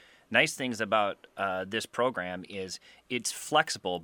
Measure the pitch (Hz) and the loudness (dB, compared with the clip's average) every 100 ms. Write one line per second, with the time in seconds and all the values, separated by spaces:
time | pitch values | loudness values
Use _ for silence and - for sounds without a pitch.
0 | - - - 113 151 - 127 110 104 107 | -20 -20 2 4 4 0 -4 -2 2 4
1 | 101 - - - 98 92 95 110 - - | 2 -2 -10 -4 -2 0 -2 -4 -2 0
2 | 123 104 90 90 - 98 95 - - - | 0 0 -4 -6 -8 -8 -8 -10 -14 -20
3 | - 123 - - - 151 160 - 92 90 | -6 -4 -4 -8 2 2 2 0 -2 -2